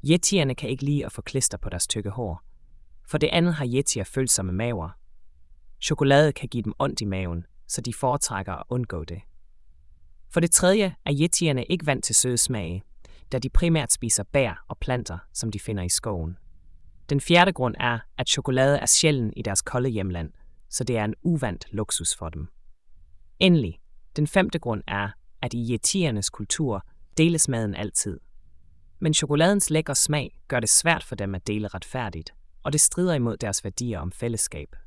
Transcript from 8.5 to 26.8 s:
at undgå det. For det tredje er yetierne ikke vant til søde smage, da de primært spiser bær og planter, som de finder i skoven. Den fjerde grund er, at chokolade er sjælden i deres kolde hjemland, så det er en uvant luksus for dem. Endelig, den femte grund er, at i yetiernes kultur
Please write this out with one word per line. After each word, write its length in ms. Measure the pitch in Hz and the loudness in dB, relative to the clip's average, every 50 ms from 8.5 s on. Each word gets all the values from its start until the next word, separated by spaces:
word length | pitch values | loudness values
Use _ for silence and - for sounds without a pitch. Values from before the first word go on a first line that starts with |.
| 92 | -8
at 100 | - - - | -10 -6 -6
undgå 340 | 123 127 123 107 - 85 78 | -4 -4 -4 -4 -6 -8 -8
det. 180 | - 85 90 - - - - - - - - - - - - - - - - - - - - - - | -8 -10 -12 -12 -16 -20 -20 -20 -20 -20 -20 -20 -20 -20 -20 -20 -20 -20 -20 -20 -20 -20 -20 -20 -4
For 100 | - 175 | 0 2
det 120 | 165 170 | 2 4
tredje 440 | - - - 180 190 220 208 185 - - - | 4 6 6 6 6 6 4 0 -2 -4 -2
er 80 | - 147 139 | -2 2 2
yetierne 440 | 156 170 - - 175 160 139 127 120 | 2 2 2 2 2 2 2 0 0
ikke 200 | - 175 175 - | -2 -4 -2 0
vant 180 | 151 139 131 - | 0 -2 0 0
til 120 | - 113 | 2 2
søde 220 | - - 127 123 117 | 2 2 2 2 0
smage, 460 | - - 131 110 101 82 87 92 - - - - - - - - - - | 0 0 0 -4 -4 -4 -6 -8 -8 -10 -18 -20 -20 -20 -20 -20 -12 -6
da 80 | - 127 | -6 -4
de 100 | 117 131 | -4 4
primært 420 | - - - 170 165 156 135 117 | 4 6 6 6 4 2 2 0
spiser 320 | - - - 117 - - 101 | -2 -2 0 -2 -2 -2 -2
bær 420 | - - 143 131 113 - - - - | 0 2 2 2 2 -2 -8 -12 -14
og 100 | - - | -10 -8
planter, 400 | - - 127 123 110 - - 85 - - - | -4 -2 -2 -2 -2 -6 -8 -10 -12 -12 -10
som 180 | - - 113 | -6 -4 -4
de 80 | 101 101 | -4 -4
finder 240 | - - 107 98 90 | -6 -4 -4 -4 -2
i 60 | 90 | -2
skoven. 480 | - - - 117 104 87 80 80 87 - - - - - - - - - - - - - - - | -2 -2 -2 -2 -4 -4 -4 -6 -8 -10 -16 -20 -20 -20 -20 -20 -20 -20 -20 -20 -20 -20 -6 0
Den 120 | 147 143 | 0 0
fjerde 320 | - - 165 170 175 196 175 | 2 6 6 8 8 6 4
grund 220 | - 127 123 107 - | 0 0 -2 0 0
er, 200 | - 120 120 117 - - - - | 0 0 0 -2 -4 -10 -6 -6
at 120 | 131 - | -2 -2
chokolade 480 | - - 127 - 127 131 131 139 143 143 | 0 -2 0 0 2 4 6 4 4 2
er 80 | - | 4
sjælden 480 | - - - - 156 151 135 120 107 - - | 2 2 4 4 4 4 2 0 -2 -4 -4
i 40 | |
deres 200 | 104 107 98 - | -6 -2 -2 -2
kolde 280 | - - - 127 123 135 | -2 -2 -2 0 0 0
hjemland, 420 | 117 107 95 92 90 87 82 78 - - - - - - - - | 0 -2 -2 -2 -2 -4 -6 -8 -10 -16 -20 -20 -20 -20 -20 -10
så 140 | - - 131 | -6 -6 -2
det 140 | 120 123 113 | -2 0 0
er 80 | 104 | 0
en 100 | 107 110 - | -2 -4 -2
uvant 440 | - 175 170 156 135 113 90 - - - | 0 0 0 2 0 -2 -4 -6 -10 -8
luksus 440 | - 101 107 - - - 85 - - | -6 -6 -4 -2 -4 -4 -2 -2 -4
for 140 | - - 80 | -4 -6 -10
dem. 180 | 78 76 76 87 - - - - - _ _ - - - - - - - - - - - | -8 -8 -10 -10 -12 -20 -20 -20 -20 _ _ -20 -20 -20 -20 -20 -20 -20 -20 -20 -2 4
Endelig, 400 | 185 185 175 160 123 80 82 - - - - - - - - | 6 6 6 6 4 0 -6 -10 -18 -20 -20 -20 -20 -12 -4
den 120 | - 151 147 | -2 -2 2
femte 320 | - 196 185 - - 165 | 2 2 2 2 0 -4
grund 240 | - 120 113 101 - - | -4 -4 -6 -4 -6 -6
er, 220 | - 101 101 101 - - _ - - - | -4 -4 -4 -4 -6 -12 _ -20 -12 -8
at 120 | - 120 - | -8 -6 -4
i 200 | 120 117 113 123 | -4 -2 -2 -2
yetiernes 560 | 107 - - - 190 180 151 117 104 101 - | 0 0 0 0 2 2 0 0 0 -4 -4
kultur 560 | - - 107 - - - 160 135 107 95 | -6 -6 -6 -6 -2 -2 0 -2 -2 -4